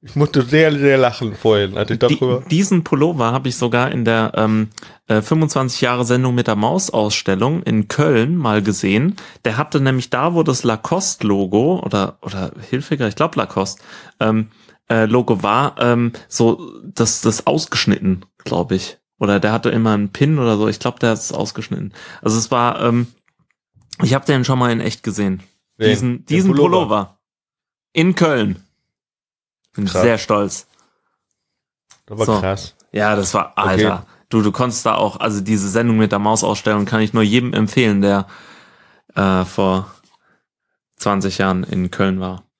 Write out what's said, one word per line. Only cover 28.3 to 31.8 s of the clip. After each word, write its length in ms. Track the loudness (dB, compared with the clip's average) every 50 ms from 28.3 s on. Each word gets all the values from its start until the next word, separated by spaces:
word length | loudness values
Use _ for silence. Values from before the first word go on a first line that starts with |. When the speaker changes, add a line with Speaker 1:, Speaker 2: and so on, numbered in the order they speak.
| 2 2 0 -2 -4 -6 _ _ _ _ _ _ _ _ _ _ _ _ _ _ _ _ _ _ _ _ _ _ _
Speaker 2:
Bin 140 | -6 -4
Speaker 1:
Krass. 160 | -2 0 2 2
Speaker 2:
sehr 160 | 2 2 0
stolz. 500 | 0 0 0 0 0 -2 -6 -10 -14 _ _ _ _ _ _ _ _ _ _ _ _ _ _ _ _ _ _ _ _ _ _ _